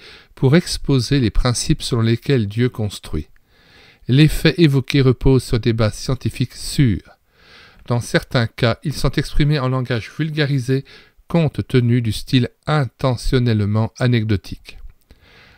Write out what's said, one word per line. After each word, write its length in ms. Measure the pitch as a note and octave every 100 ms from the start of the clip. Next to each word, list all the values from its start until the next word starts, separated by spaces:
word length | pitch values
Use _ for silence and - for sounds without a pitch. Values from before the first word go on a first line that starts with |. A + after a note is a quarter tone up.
| - - _
pour 220 | - C3+ E3
exposer 640 | - - - C3+ - C#3
les 100 | A2+
principes 520 | - B2+ A#2 - -
selon 200 | - A#2+
lesquels 460 | A2+ A#2 - C3+ G2+
Dieu 200 | G#2+ B2
construit. 600 | - G#2 - - D#2 - - _ _ _ - - _ -
Les 180 | C3 D3+
faits 320 | - D#3+ E3+
évoqués 420 | D#3+ C3+ - C#3+
reposent 440 | B2+ A#2+ C3+ C3
sur 160 | - A#2+
des 120 | A#2
bases 220 | A2+ G#2+
scientifiques 600 | - - C3 A2+ - B2+
sûres. 640 | - - - B2+ E2+ - _ _ _ _ - - - -
Dans 140 | A#2+
certains 480 | - E3+ - C3 A2+
cas, 300 | - A#2 -
ils 100 | D3
sont 200 | - C#3
exprimés 480 | - - - D3 D3+
en 80 | B2+
langage 420 | C3 B2 A#2+ - -
vulgarisé, 680 | D#3 D3+ C#3 C#3 A#2+ C3+ - - - _ -
compte 360 | E3+ D3+ - -
tenu 340 | B2+ A#2+ B2
du 80 | A2+
style 400 | - - C3 A#2+ _ -
intentionnellement 1300 | D3+ B2+ - C3+ A#2 - B2+ A#2+ G#2+ G2+ G#2+ A2+ -
anecdotique. 840 | B2+ A#2+ G#2+ G2+ - - - - - - _ _ _ - -